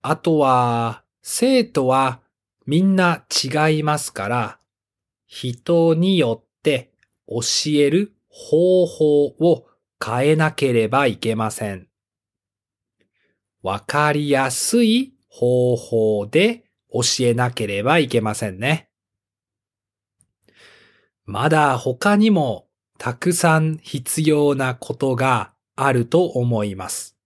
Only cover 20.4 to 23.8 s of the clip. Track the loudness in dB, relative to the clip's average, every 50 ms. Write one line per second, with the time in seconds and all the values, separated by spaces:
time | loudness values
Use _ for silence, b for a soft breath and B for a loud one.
20.4 | _ b b b b b b b b b b b b b b _ _ -12 -8 -2
21.4 | 0 2 2 4 2 2 0 0 -2 -4 -6 -2 0 2 2 4 4 4 2 2
22.4 | 0 -2 -4 -8 -10 _ _ _ _ _ _ _ -8 -8 -8 -4 -4 -2 -2 2
23.4 | 2 2 2 2 2 -2 -4 -6